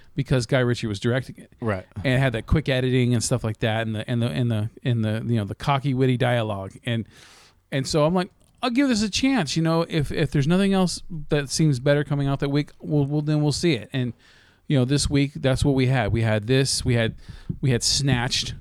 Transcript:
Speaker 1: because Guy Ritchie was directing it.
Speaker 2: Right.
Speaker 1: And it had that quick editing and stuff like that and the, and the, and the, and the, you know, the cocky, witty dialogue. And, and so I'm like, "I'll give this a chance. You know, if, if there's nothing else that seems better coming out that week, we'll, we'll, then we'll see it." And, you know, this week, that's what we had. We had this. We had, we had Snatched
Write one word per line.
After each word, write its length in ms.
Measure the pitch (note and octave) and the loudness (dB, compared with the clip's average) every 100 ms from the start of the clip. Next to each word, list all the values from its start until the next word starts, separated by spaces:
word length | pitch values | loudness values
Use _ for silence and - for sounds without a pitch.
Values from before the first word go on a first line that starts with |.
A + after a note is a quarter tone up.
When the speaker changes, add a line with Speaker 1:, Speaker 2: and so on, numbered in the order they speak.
| - - | -14 -6
Speaker 1:
because 300 | C3+ C3+ A#2 | 0 0 2
Guy 140 | C3+ | 2
Ritchie 280 | A#2+ A#2+ A2+ | 2 0 -2
was 140 | G2+ | -2
directing 340 | A#2+ B2+ B2 - | 0 -2 -4 -14
it. 140 | - - | -20 -8
Speaker 2:
Right. 260 | A2+ F#2+ - - | -4 -4 -6 -6
Speaker 1:
And 160 | G#2+ | 0
it 60 | B2+ | 2
had 120 | C3+ | 2
that 160 | A2+ - | 0 0
quick 220 | E3 C#3+ | 0 2
editing 440 | C3 B2+ B2+ A#2+ | 0 2 2 2
and 80 | A#2+ | 2
stuff 220 | - B2 | 0 -2
like 160 | A2+ G#2+ | -2 -2
that 260 | A#2 A2 A2 | -2 -2 -2
and 80 | |
the, 160 | G#2+ A2 | -4 -4
and 120 | A#2+ | -2
the, 60 | A2 | -2
and 220 | D2+ A#2+ | -2 -2
the, 200 | A2 G#2+ - C#3+ | 0 -4 -6 -2
and 180 | A#2 | 0
the, 180 | G#2+ A2 A#2 | 0 -2 -2
you 80 | A#2 | -2
know, 80 | |
the 120 | G2+ - | -2 -4
cocky, 380 | - C#3 C3+ | -2 -2 0
witty 220 | B2+ C3 B2 | 0 2 2
dialogue. 600 | B2 A#2+ A2 G2 F#2+ - - | 0 0 -2 -6 -8 -10 -6
And, 200 | A#2 G#2+ - - - - _ - | -4 -6 -14 -20 -20 -20 _ -8
and 120 | C#3+ B2+ | -6 -2
so 200 | D#3+ D3+ | 2 2
I'm 80 | F#3 | 2
like, 160 | - _ _ - | -2 _ _ -8
"I'll 80 | B3+ | -4
give 180 | A#3+ C#4+ | 0 2
this 160 | A3 | 2
a 60 | G#3+ | 0
chance. 480 | - C4+ C4+ D3 E3 | 0 0 0 0 0
You 60 | |
know, 220 | E3 E3 E3+ | 0 0 0
if, 240 | E3 C#3 | -2 -2
if 180 | F3+ D3 | -2 0
there's 160 | D#3 C#3 | 0 2
nothing 240 | F3+ G3 | 2 2
else 300 | F#3+ F3+ - - E3 D3 | 2 0 -2 -10 -10 -2
that 220 | D3+ C#3 | -2 -2
seems 320 | - D#3+ B2+ | 0 2 2
better 240 | C#3 C#3+ C#3+ | 2 2 2
coming 220 | C#3+ C#3 | -2 0
out 100 | C#3 | 0
that 100 | C#3+ | 0
week, 200 | C#3+ C#3+ - | 0 -2 -8
we'll, 240 | - D3+ C#3 | -2 0 0
we'll, 160 | D3 | 0
then 200 | D3+ D3+ | 0 2
we'll 80 | D3 | 2
see 220 | C3 F3 | 0 0
it." 160 | C3 - | 0 -2
And, 220 | C3+ B2 - _ - _ _ - | -4 -4 -6 _ -20 _ _ -2
you 140 | D3 | 2
know, 60 | B2 | 2
this 240 | C#3+ - | 2 2
week, 240 | C#3+ C#3 D#3+ | 0 0 0
that's 300 | C3+ C3 D3 | -2 2 2
what 100 | C3+ | 2
we 120 | B2+ | 2
had. 260 | C3 G2+ | 2 0
We 80 | A2+ | 0
had 260 | A2+ G#2+ G#2+ | 2 0 2
this. 380 | C3 C3+ - B2 | 2 2 0 0
We 80 | |
had, 220 | A#2+ A2+ - - - - - | 0 0 -4 -14 -18 -10 -4
we 120 | C3 | 0
had 120 | A#2+ | 0
Snatched 680 | - - C#3 B2 A#2+ - - - | 0 0 2 2 0 -2 -4 -8